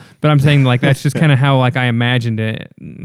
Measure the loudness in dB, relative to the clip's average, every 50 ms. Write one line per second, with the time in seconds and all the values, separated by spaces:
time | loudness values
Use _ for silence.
0 | -10 -20 -12 -2 0 2 2 2 2 2 2 2 2 2 2 2 2 0 0 0
1 | -2 -4 -2 0 2 2 2 2 2 2 2 2 2 0 0 -2 -2 -2 0 0
2 | 0 0 0 -2 -2 -4 -4 -4 -4 -6 -6 -8 -12 -16 _ -20 -20 -20 -16 -8